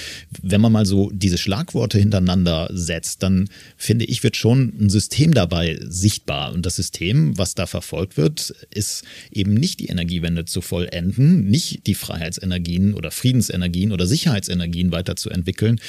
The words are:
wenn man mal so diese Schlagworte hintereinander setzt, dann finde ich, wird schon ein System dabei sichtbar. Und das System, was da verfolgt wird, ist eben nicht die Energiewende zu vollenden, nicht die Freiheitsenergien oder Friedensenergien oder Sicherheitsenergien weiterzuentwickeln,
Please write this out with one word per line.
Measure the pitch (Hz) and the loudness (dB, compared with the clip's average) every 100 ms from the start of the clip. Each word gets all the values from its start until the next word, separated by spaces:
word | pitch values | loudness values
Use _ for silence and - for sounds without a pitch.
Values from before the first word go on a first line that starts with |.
| - - - - | -14 -16 -16 -10
wenn | 92 101 | 0 4
man | 113 | 6
mal | 107 98 | 4 4
so | 98 101 | 2 0
diese | 101 101 87 | 0 0 0
Schlagworte | 98 101 175 - 117 101 | -2 -4 -4 -2 2 4
hintereinander | 104 101 90 92 87 80 87 | 4 4 4 4 2 2 -2
setzt, | 95 82 82 - - | -4 -4 -4 -6 -2
dann | 95 95 101 - - - | 2 2 0 -6 -20 -6
finde | - 117 - | 0 0 0
ich, | - | -2
wird | 107 - | -2 2
schon | 110 131 120 - | 2 4 2 2
ein | 101 | 4
System | 101 - - 160 | 4 2 2 4
dabei | 127 85 85 85 - | 4 2 0 -2 -2
sichtbar. | - 87 104 - - 71 69 | -6 0 2 2 -4 -6 -4
Und | 87 87 | -4 -4
das | - | -4
System, | - - 85 143 160 - | -6 -4 0 2 2 0
was | 87 | -2
da | - 87 | -2 -4
verfolgt | - - 80 92 - | -6 -6 -6 -4 0
wird, | 80 - - - - | 0 0 -8 -12 -10
ist | - - - - - - | -6 -6 -8 -12 -20 -8
eben | 107 98 | -4 0
nicht | 107 185 - | 2 0 -4
die | - | -6
Energiewende | 87 85 87 85 85 82 | -4 -2 -2 -2 -4 -4
zu | 92 | -6
vollenden, | - 87 87 87 90 101 147 180 98 | -4 -4 -4 -4 -2 4 4 4 4
nicht | 143 - - - | 0 0 -4 -4
die | 95 | -4
Freiheitsenergien | - 82 82 - 92 90 87 87 98 | -4 -8 -8 -6 -4 -4 -2 0 0
oder | 95 80 | 0 -6
Friedensenergien | - 127 127 101 90 87 87 104 | -2 2 2 0 -2 -2 0 0
oder | 90 90 | 0 0
Sicherheitsenergien | 160 165 101 - 90 85 87 90 | 0 2 0 0 -2 -2 -2 0
weiterzuentwickeln, | 85 - - - 90 87 - 107 117 | 0 -4 -6 -6 -4 -4 0 0 0